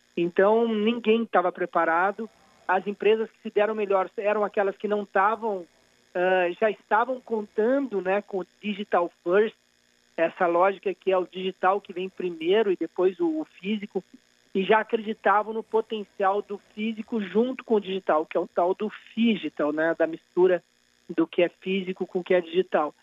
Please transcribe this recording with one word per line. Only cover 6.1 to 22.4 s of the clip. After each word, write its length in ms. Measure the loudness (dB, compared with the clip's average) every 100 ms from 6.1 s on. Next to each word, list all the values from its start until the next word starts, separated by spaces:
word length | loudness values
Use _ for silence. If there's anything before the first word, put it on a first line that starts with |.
ah, 380 | -2 2 2 0 0
já 100 | -2
estavam 520 | -2 _ 0 0 -4
contando, 800 | -4 -6 -4 -2 2 0 0 -4
né, 200 | 0 -2
com 180 | -2 -8
o 60 | -8 _
digital 480 | -8 -6 -2 0 0 -4
first, 320 | 0 2 2 -2 _ _ _ _ _ -2
essa 280 | -2 0 0
lógica 460 | 4 2 2 -6
que 200 | -4 0
é 40 | 0
o 80 | -2
digital 540 | -6 -8 -2 0 0
que 140 | -4
vem 160 | -10 -10
primeiro 640 | -6 -8 -4 0 2 2
e 20 | 0
depois 420 | -4 0 0 2
o, 180 | -2 -2
o 80 | -6 -10
físico, 420 | -6 -6 -6 -8 -10 -18 _ _ _
e 120 | -4 2
já 160 | 2
acreditavam 720 | 2 -4 -4 -4 0 2 0
no 100 | -8
potencial 800 | -4 -4 -2 -8 -10 -2 -2 -2
do 200 | -6 -12 -12 -6
físico 460 | -6 -6 -6 -6
junto 420 | -2 0 0 -4
com 120 | -2 -2
o 40 |
digital, 440 | 0 -4 0 0 0
que 100 | -4
é 40 |
o 60 | -2
tal 260 | -2 0
do 160 | -2 -6 -10 -12
phygital, 580 | 0 2 2 -4 -4 -2
né, 240 | 0 -2 0
da 80 | -2
mistura 560 | -2 _ 2 4 2 -4 _ _ _ -8
do 160 | -2 -2
que 160 | 0
é 60 | -2
físico 580 | -2 -4 -2 -4 -6 -6
com 140 | -6
o 40 |
que 100 | 0
é 80 | 0